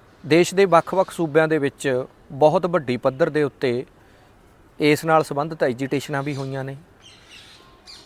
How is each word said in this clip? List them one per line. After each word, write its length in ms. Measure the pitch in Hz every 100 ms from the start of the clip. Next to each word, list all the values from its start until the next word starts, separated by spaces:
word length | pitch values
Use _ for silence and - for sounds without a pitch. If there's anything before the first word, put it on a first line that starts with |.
| _ _
ਦੇਸ਼ 320 | 147 160 175 180
ਦੇ 100 | 196 165
ਵੱਖ-ਵੱਖ 360 | - 180 190
ਸੂਬਿਆਂ 360 | - 165 147 160
ਦੇ 100 | 156
ਵਿੱਚ 480 | 139 - 139 127 131 - -
ਬਹੁਤ 340 | 135 151 175 180
ਵੱਡੀ 320 | 175 127 123
ਪੱਧਰ 320 | 135 135 160
ਦੇ 140 | 147
ਉੱਤੇ 300 | 143 - 135 120 - _ - - _ _ _ _ _ -
ਇਸ 260 | 147 147 160
ਨਾਲ 180 | 160
ਸੰਬੰਧਿਤ 400 | 151 143 160 160
ਐਜੀਟੇਸ਼ਨਾਂ 600 | 156 120 135 143 - 143
ਵੀ 120 | 139 135
ਹੋਈਆਂ 280 | 135 135
ਨੇ 140 | 135 139 - _ - - - - - - - - - -